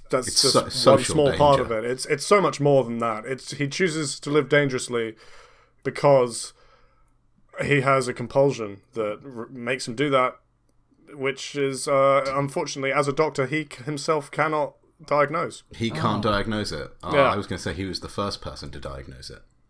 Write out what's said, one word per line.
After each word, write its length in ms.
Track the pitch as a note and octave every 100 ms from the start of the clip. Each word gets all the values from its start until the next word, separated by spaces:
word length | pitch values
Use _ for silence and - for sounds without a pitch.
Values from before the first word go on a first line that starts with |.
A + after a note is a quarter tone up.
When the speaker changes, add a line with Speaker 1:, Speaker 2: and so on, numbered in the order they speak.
| -
Speaker 1:
that's 180 | C3 B2
Speaker 2:
It's 140 | -
Speaker 1:
just 100 | C#3
Speaker 2:
so-, 80 | C3+
Speaker 1:
one 80 | -
Speaker 2:
social 440 | - C3+ C3+ -
Speaker 1:
small 180 | D3+ C#3+ A#2+
part 220 | C#3+ C#3
of 120 | A#2
Speaker 2:
danger. 140 | A2
Speaker 1:
it. 60 | A#2
It's, 160 | C3 -
it's 180 | C#3+ -
so 140 | G3+
much 200 | D#3+ C#3
more 240 | C#3+ C#3
than 140 | A#2 A#2
that. 260 | A#2 G#2+
It's, 280 | B2 C3 -
he 120 | - C#3+
chooses 540 | - F#3 D#3 C#3+ -
to 100 | D3+
live 180 | D3 C3
dangerously 680 | C#3+ C#3+ B2 - A#2+ A2+ - - - - _ _ _
because 680 | C3+ - D3 C3+ B2 A2+ - - _ _ _ _ _ _ _ _ _ -
he 160 | B2+ C#3+
has 260 | C3 C3+ B2+
a 80 |
compulsion 680 | A#2+ A#2+ C#3 C#3+ A#2 G#2 G2 _
that 260 | A2+ G#2 G#2
r-, 240 | C#3 A#2 A2+
makes 380 | C3 A#2+ C3 -
him 80 | A#2
do 120 | D3
that, 260 | C3+ B2+ - _ _ _ _ _ _ -
which 420 | D3 C3+ C3+ - C#3+
is, 320 | C#3 C3 C#3+
uh, 340 | C#3 C#3 C3+ C3+ C#3
unfortunately, 560 | C#3 F3 D3+ C#3+ C3+
as 160 | C3+ C#3+
a 40 |
doctor, 340 | C3+ D#3 C#3+ B2+
he 160 | D#3 D3
c-, 140 | -
himself 460 | B2 D3 C#3+ D#3 C#3+
cannot 440 | - D#3 D#3 C#3 - _ _
diagnose. 580 | D#3 D3 C#3+ E3 C3+ - -
Speaker 2:
He 160 | - A2+
can't 340 | D#3 A#2+ G2+
Speaker 3:
Oh. 60 | A2
Speaker 2:
diagnose 400 | G2+ G2+ G#2+ G#2
it. 220 | D2+ - -
Oh, 100 | -
Speaker 1:
Yeah. 180 | C#3+ C3
Speaker 2:
I 40 | G#2
was 100 | F#2+
gonna 100 | F#2
say 140 | -
he 140 | D#2 F#2+
was 140 | E2+
the 100 | -
first 300 | - G2+ -
person 280 | E2+ D#2+ D2
to 60 | D2
diagnose 520 | C#2+ C#2 C2 C2 C2
it. 120 | B1 - _